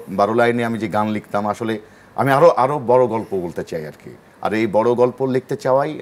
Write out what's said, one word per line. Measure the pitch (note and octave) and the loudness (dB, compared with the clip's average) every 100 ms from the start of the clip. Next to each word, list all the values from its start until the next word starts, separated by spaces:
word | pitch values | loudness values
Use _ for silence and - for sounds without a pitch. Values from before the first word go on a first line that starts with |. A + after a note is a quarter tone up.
| - | -2
বারো | F#2+ G2+ | 0 2
লাইনে | A#2 A#2+ A#2+ A#2 | 4 2 2 -2
আমি | A2+ | -4
যে | G#2+ | -2
গান | G#2+ G#2+ | -2 -2
লিখতাম, | G#2 - G#2 G#2 | -4 -4 -4 -4
আসলে | G2+ A2 G#2+ - - - - | -4 -4 -6 -8 -20 -12 -2
আমি | B2+ | 2
আরো, | C#3 E3+ | 6 6
আরো | - B2+ D3 | 6 0 0
বড় | A2+ B2+ B2+ | 2 4 4
গল্প | A2+ G2 G2 | 0 -4 -6
বলতে | F2 E2+ | -6 -8
চাই | E2+ E2+ D2+ | -8 -8 -10
আর | - | -16
কি। | - - _ - | -20 -20 _ -8
আর | F2+ | -4
এই | G#2+ A2+ | -2 0
বড় | G#2 A2+ | 2 2
গল্প | A#2+ B2 - C3 | 2 2 0 -2
লিখতে | B2+ - C#3 | -2 -4 -6
চাওয়াই | C3+ C3 D3+ D3+ | 0 0 0 -6